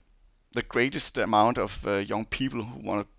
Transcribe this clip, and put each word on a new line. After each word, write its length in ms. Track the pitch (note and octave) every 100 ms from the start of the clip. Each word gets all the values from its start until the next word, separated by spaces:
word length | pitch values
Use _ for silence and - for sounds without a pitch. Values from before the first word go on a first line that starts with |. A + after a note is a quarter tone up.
| _ _ _ _ _
the 100 | B2
greatest 560 | - A#2 C3 D3+ - C3
amount 400 | G#2 G#2+ A2+ A#2+
of, 260 | G2 -
uh, 120 | - G2
young 300 | G2+ G#2 A2
people 360 | - C3 A#2+
who 160 | A2 C3+
wanna 260 | G#2 G2+ G2+